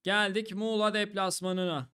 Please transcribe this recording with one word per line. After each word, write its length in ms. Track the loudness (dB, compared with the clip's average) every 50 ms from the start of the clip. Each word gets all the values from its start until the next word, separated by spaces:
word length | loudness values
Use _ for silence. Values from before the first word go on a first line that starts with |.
| -2
Geldik 520 | 0 2 2 2 2 0 -2 -4 -4 -4
Muğla 380 | -4 -2 0 0 2 2 2 2
deplasmanına. 960 | 2 0 0 0 0 0 0 0 -2 -2 -2 0 0 0 0 -2 -2 -4 -8 _